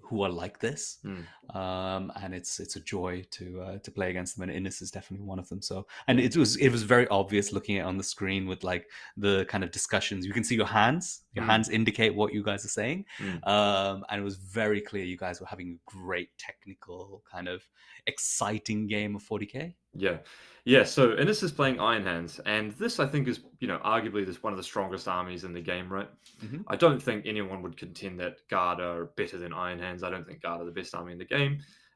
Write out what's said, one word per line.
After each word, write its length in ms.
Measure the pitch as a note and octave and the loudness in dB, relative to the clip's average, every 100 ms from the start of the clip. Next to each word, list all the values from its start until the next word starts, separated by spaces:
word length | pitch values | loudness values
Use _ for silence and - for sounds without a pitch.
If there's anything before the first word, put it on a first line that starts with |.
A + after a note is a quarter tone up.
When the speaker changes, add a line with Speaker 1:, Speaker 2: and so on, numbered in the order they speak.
Speaker 1:
who 180 | - A2 | -6 0
are 80 | G2 | 0
like 300 | E2+ F2+ - | -2 -6 -4
this. 400 | A2+ D3 - - | -4 -4 -10 -10
Speaker 2:
Mm. 220 | G2+ F#2 D#2+ - - G2 | -10 -10 -12 -18 -12 -8
Speaker 1:
Um, 580 | F#2 F#2 F#2+ F#2+ F#2+ - | -4 -4 -2 -4 -6 -10
and 120 | F#2+ | -10
it's, 280 | F2+ - - | -8 -8 -8
it's 160 | - G2 | -8 -10
a 20 | |
joy 460 | - G2 F2+ F2+ F#2 | -6 -4 -4 -4 -8
to, 300 | - F2+ F2+ | -12 -12 -10
uh, 160 | F#2 G2 | -10 -10
to 120 | - | -10
play 180 | G2+ F#2 | -4 -2
against 260 | F2+ F2 - | -2 -6 -6
them. 100 | F2+ | -6
And 40 | D#2 | -4
Innes 240 | F#2+ - | -4 -6
is 80 | F2 | -10
definitely 360 | F#2 - G2 G2 | -12 -10 -10 -8
one 140 | F#2+ | -8
of 100 | F2+ | -8
them. 120 | F#2+ | -8
So, 240 | - F#2+ - - - | -6 -8 -8 -4 4
and 100 | B2 | 6
it 200 | B2 - | 6 6
was, 180 | A2+ - | 4 6
it 120 | C3+ | 6
was 140 | A#2+ | 6
very 240 | G#2+ B2 B2 | 6 8 8
obvious 420 | G2+ G2 G2+ G2+ | 4 4 2 2
looking 260 | G2+ - G2 | 0 -2 -2
at 80 | F2 | 0
on 120 | F#2+ | -2
the 60 | F#2+ | -4
screen 400 | - F#2+ F#2+ F#2+ | -4 0 0 -2
with, 160 | F#2 | -4
like, 240 | F#2 F2+ - - - - | -2 -2 -4 -18 -14 0
the 260 | G2+ G2 F#2 | 4 4 4
kind 140 | G2+ | 0
of 80 | F2+ | -2
discussions. 540 | - - G2+ - G2 F#2 | -2 0 2 2 -2 -2
You 60 | |
can 120 | A2 A2 | -2 2
see 100 | A2+ | 2
your 100 | G2 | 4
hands. 560 | G#2+ A2+ E3 - - _ | 6 6 4 -2 -10 _
Your 100 | - | -2
Speaker 2:
Mm. 60 | A2 | 6
Speaker 1:
hands 200 | A2 A2 | 6 6
indicate 460 | A2 A2 - A2 G2+ | 2 2 4 4 4
what 160 | G#2+ | 2
you 80 | G#2 | 2
guys 220 | G2+ G2+ | -2 -2
are 60 | G#2+ | -4
saying. 340 | - A2+ F3+ G3 - | -2 -2 -2 -8 -8
Speaker 2:
Mm. 260 | G2+ F2 - | -6 -4 2
Speaker 1:
Um, 580 | G#2 G#2 G2 G2 G2 - | 4 6 4 2 -2 -4
and 120 | G2+ | -4
it 20 | |
was 140 | G2+ F#2+ | -4 -6
very 420 | F#2+ A2 G#2+ G#2 | -6 0 2 2
clear 240 | G#2 G#2 | -2 -6
you 140 | F2+ F2+ | -6 -4
guys 240 | F#2 F2 | -6 -6
were 60 | F#2 | -10
having 240 | F#2 F2+ | -10 -10
a 200 | E2+ - | -12 -14
great 380 | F#2+ F2+ F2 F2 - | -12 -6 -6 -6 -12
technical, 840 | - - G2 F#2+ - F2+ G2 G2 _ | -16 -16 -18 -20 -16 -14 -14 -18 _
kind 200 | F2+ F2+ | -10 -6
of 180 | F#2 - _ - - - | -8 -10 _ -20 -10 -6
exciting 800 | - - - G#2 A2 - G#2+ G#2+ | -2 -2 0 0 0 -2 -2 0
game 280 | G#2+ G#2 G2+ | 0 -2 -4
of 80 | |
forty 220 | - G#2 G#2 | -4 -6 -6
K. 300 | C3 E3 - _ | -8 -10 -12 _
Speaker 2:
Yeah. 240 | F#2+ F#2 E2 - - - - - | -2 0 0 -8 -20 -20 -2 6
Yeah, 160 | B2+ | 8
so 320 | G#2 - B2 A2 | 8 6 6 6
Innes 280 | D#3+ G#3 | 2 2
is 80 | F3 | 0
playing 280 | C#3+ C3+ B2+ | 0 0 2
Iron 240 | G#2+ A2 | 2 4
Hands, 360 | G2 E2+ E2+ - - | 2 -2 -4 -8 -2
and 240 | G#2+ G#2+ | -2 -2
this, 280 | G#2 A3+ A#3 | -2 -2 0
I 60 | C#3+ | 2
think, 220 | D3 C3 | 2 0
is, 140 | G#2+ - - | -2 -6 -8
you 80 | G2+ | -4
know, 100 | F2 G#2 | -2 2
arguably 400 | A2+ G#2+ G2+ F#2+ | 0 0 -2 -2
this, 160 | F2 | -4
one 100 | A2 | -4
of 60 | F#2+ | -4
the 60 | |
strongest 440 | F2+ G#2+ F#2+ F#2 G2 | -4 -4 -2 -4 -2
armies 360 | F2+ F2+ F2 | -2 -2 -6
in 100 | F2+ | -8
the 80 | F2 | -8
game, 320 | E2+ F2+ F#2 | -4 -4 -4
right? 160 | F#2+ G#2 - - - | -6 -8 -12 -20 -16
Speaker 1:
Mm-hmm. 180 | G#2 C#3+ G#3 | -12 -10 -4
Speaker 2:
I 80 | - | 6
don't 240 | E3+ C3 | 6 6
think 280 | - G#2+ A2 | 0 -4 -2
anyone 340 | G#2+ G2 F#2+ | -4 -4 -6
would 160 | F2+ E2 | -8 -10
contend 420 | F#2 E2+ F#2+ F2+ | -14 -10 -10 -6
that 180 | F2 F2 - | -8 -8 -2
Guard 300 | G2 F2+ F2 | 0 2 0
are 260 | F2 E2+ E2+ - | -2 -4 -6 -4
better 220 | F2+ F#2 | -6 -6
than 160 | F2 | -8
Iron 240 | D#2+ F2+ F2 | -6 -6 -6
Hands. 240 | F2+ F2+ | -8 -6
I 80 | F2+ | -6
don't 160 | F2+ E2+ | -6 -10
think 160 | E2+ | -10
Guard 200 | F2 E2+ | -8 -6
are 40 | F2 | -8
the 60 | |
best 240 | E2+ F2 F2+ | -8 -8 -10
army 160 | F2 | -10
in 80 | F2 | -12
the 60 | F#2 | -2
game. 340 | C#3 C#3 C#3+ - _ _ | 2 2 0 -8 _ _